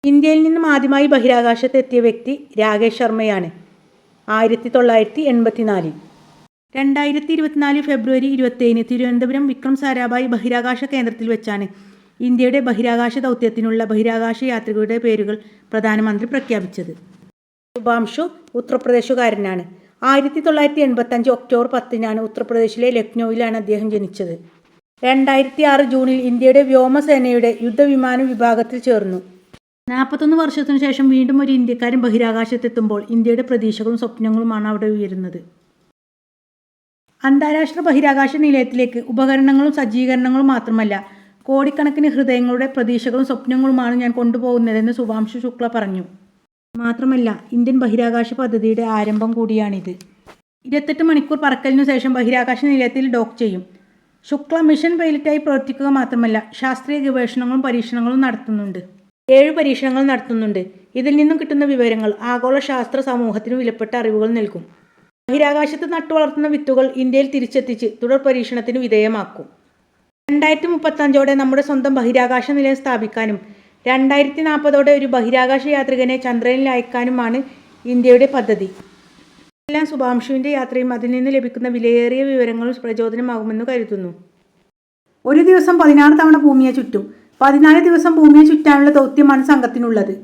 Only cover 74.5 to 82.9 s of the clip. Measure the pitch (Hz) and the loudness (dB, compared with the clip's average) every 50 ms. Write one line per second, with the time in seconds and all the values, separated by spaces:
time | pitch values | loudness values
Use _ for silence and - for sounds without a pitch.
74.5 | 302 294 294 294 285 277 277 285 294 285 277 262 240 247 226 233 247 254 254 247 | -2 0 0 2 2 4 4 4 4 2 2 0 -2 -2 0 0 2 2 2 2
75.5 | 269 269 269 294 294 277 269 269 262 247 254 247 262 254 254 254 240 233 220 247 | 0 -2 0 -2 -2 -2 0 -2 -2 -2 0 -2 -2 -4 -4 -4 -4 -2 0 0
76.5 | 254 262 269 269 254 247 240 240 - 247 240 254 254 247 240 226 233 262 269 269 | 0 0 0 0 -2 -2 -4 -4 -6 -4 -4 -2 -4 -4 -4 -2 -4 -4 -6 -8
77.5 | - - _ _ _ _ _ 240 247 247 240 254 247 240 269 269 277 262 214 208 | -14 -20 _ _ _ _ _ -2 -2 2 6 6 8 8 6 4 2 -2 0 0
78.5 | 214 185 196 185 - - - - - _ _ _ _ - _ _ _ _ _ _ | -2 -2 -4 -10 -10 -18 -20 -20 -20 _ _ _ _ -20 _ _ _ _ _ _
79.5 | _ _ _ - 294 302 311 294 311 262 262 247 247 240 226 - 269 262 262 285 | _ _ _ -6 -4 -4 -2 -2 -2 -2 -2 0 0 -2 -2 -2 -4 -4 -2 -2
80.5 | 294 269 262 254 247 254 254 254 247 233 233 240 247 254 254 269 269 269 240 240 | -2 -2 -4 -4 -4 -4 -2 -2 -4 -4 -4 -4 -2 -2 -2 0 0 0 -2 -2
81.5 | 240 233 240 247 240 240 226 233 240 240 240 240 254 262 269 277 269 262 247 226 | -8 -6 -6 -4 -4 0 2 2 4 4 2 2 0 0 0 0 2 0 0 0
82.5 | 226 233 233 247 254 254 - - | -2 -4 -4 -4 -6 -6 -6 -8